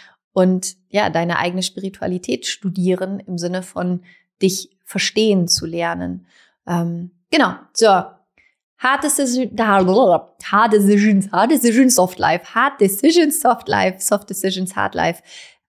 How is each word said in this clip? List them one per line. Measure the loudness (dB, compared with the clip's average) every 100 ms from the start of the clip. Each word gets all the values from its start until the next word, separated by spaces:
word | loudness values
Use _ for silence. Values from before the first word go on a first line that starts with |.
| -20 _ _
und, | 0 2 2 -4 -14 _
ja, | -4 -2
deine | -2 -2 -2
eigene | -4 -4
Spiritualität | -8 -8 -12 -8 -8 -6 -6 -6 -6
studieren | -8 -6 -2 -2 -2 -4 -10
im | -10 -8
Sinne | -6 -8
von | -10 -8 -6 -6 -8 _ _ _
dich | -2 -2 -10 _
verstehen | _ -6 -4 0 2 2 0
zu | -2
lernen. | -4 -6 -6 -6 -8 -10 -14 _ _ _ -6
Ähm, | -4 -4 -6 -12 _ _
genau, | 0 0 -2 -12
so. | 0 4 4 0 _ _ _ _ _ _ _
Hard | -2 -2
Decision-, | -2 -2 -2 -2 -4 -2
Hard | 2 2 4 4 4 2 0 _ -4 2 4
Decisions, | 4 4 4 4 2 0
Hard | 0 2
Decisions, | 2 2 4 4 4
Soft | 0 0
Life, | -2 -2 -4
Hard | -2 -2 2
Decisions, | 0 2 2 4 2 2
Soft | 0 0 -2
Life, | 0 0 -2
Soft | -4 -4 -4
Decisions, | -6 -4 -4 -6 -4
Hard | -6
Life. | -2 -2 -4 _ -20 -20 _